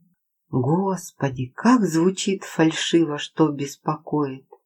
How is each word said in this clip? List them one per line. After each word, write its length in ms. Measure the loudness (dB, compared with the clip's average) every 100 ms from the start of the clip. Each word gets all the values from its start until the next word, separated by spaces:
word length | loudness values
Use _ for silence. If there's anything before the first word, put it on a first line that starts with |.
| _ _ _ _ -6 -2
Господи, 920 | 2 2 0 -4 -8 -6 -6 -4 -10
как 360 | 0 4 4
звучит 600 | 4 2 2 0 -2 -4
фальшиво, 760 | -4 2 2 2 0 2 2 -2
что 320 | -4 0 0
беспокоит. 960 | 0 -8 -8 -8 -6 -4 -2 -2 -6 _ -20